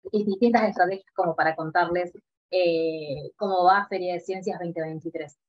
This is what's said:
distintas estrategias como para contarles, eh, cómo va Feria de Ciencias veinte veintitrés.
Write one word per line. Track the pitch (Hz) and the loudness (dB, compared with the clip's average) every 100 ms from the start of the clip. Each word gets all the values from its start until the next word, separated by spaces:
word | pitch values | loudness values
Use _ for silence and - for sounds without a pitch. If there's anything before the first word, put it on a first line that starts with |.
| - | -4
distintas | 214 208 196 240 226 | -2 2 4 6 4
estrategias | 214 208 180 196 _ - | 2 2 0 -2 _ -4
como | 180 | -2
para | 160 156 160 | 0 -2 -2
contarles, | 160 175 175 175 175 - _ _ - | -2 0 0 0 -4 -10 _ _ -4
eh, | 185 175 165 165 160 151 143 143 - | 0 2 2 -2 -4 -8 -10 -10 -6
cómo | 196 185 | -2 4
va | 180 196 202 | 4 4 2
Feria | 190 180 175 | -6 -4 -6
de | |
Ciencias | 180 190 180 175 | -6 -8 -6 -6
veinte | 175 170 | -6 -6
veintitrés. | 160 160 165 160 147 _ | -8 -8 -10 -12 -14 _